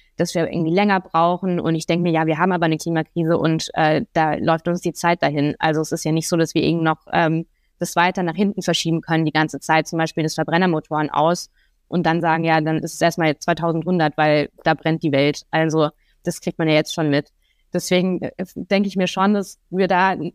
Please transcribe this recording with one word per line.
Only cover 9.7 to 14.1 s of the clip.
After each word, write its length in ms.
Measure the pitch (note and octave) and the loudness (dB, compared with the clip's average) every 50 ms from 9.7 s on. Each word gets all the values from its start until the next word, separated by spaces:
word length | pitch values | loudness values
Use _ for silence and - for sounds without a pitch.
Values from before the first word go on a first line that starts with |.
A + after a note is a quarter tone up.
| D#3+ D#3+ D#3 - | 2 2 0 0
zum 100 | - E3 | -2 -2
Beispiel 240 | D#3+ D#3 - E3 D#3 | -2 -2 -2 -2 -4
das 120 | D#3 - | -2 -2
Verbrennermotoren 760 | - D#3+ - D#3+ E3+ F#3 F#3 E3 D3+ - - D#3 D3+ D3+ D3 | -4 -4 0 0 2 2 2 0 0 -4 -4 -4 -4 -2 -2
aus 400 | - D3 D3+ E3 F3+ - - - _ _ _ _ _ _ _ - | 0 0 2 2 2 0 -4 -12 _ _ _ _ _ _ _ -6
und 180 | - F3+ D#3+ | -2 -2 0
dann 140 | E3 D#3+ E3+ | 0 0 0
sagen, 220 | E3 E3 D#3+ D#3+ E3 | 0 0 0 0 2
ja, 160 | E3 D#3+ D#3+ | 2 2 2
dann 180 | D#3 D#3+ D#3+ D#3 | 2 0 -2 -2
ist 160 | - D#3+ - | -4 -6 -4
es 60 | - | 0
erstmal 380 | E3 E3+ - - E3 D#3 C#3+ - | 0 0 0 2 0 0 0 -2
zweitausendhundert, 800 | - - E3+ D#3+ E3 E3+ D#3+ E3 D#3+ F3 F3+ F3 D#3+ D3+ | -2 -4 -2 -2 0 -2 -2 -2 -2 0 0 2 2 0